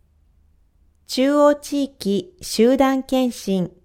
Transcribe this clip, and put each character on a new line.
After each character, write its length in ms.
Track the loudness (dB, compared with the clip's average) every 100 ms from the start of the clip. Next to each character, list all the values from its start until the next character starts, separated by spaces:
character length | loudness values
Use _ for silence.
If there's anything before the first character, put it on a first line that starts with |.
| _ _ _ _ _ _ _ _ _ _ -12
中 280 | -2 0 4
央 200 | 4 2
地 300 | -4 -6 -6
域 500 | -6 -4 -4 -6 -14
集 380 | -8 2 4 4
団 240 | 2 0
検 340 | -4 -2 -2 -6
診。 360 | -6 -4 -4 -10